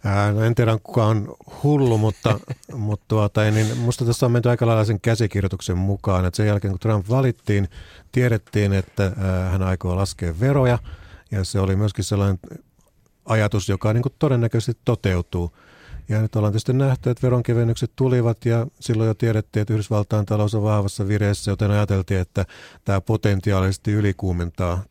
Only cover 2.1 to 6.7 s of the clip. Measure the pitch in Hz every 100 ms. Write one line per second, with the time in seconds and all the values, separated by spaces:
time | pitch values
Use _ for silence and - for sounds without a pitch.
2.1 | - 113 104 - 123 - 135 104 104 _
3.1 | 110 104 - 107 107 107 123 120 - 117
4.1 | 117 127 120 120 120 117 110 107 104 -
5.1 | 113 110 101 92 92 - 90 95 98 -
6.1 | 92 90 - 107 104 98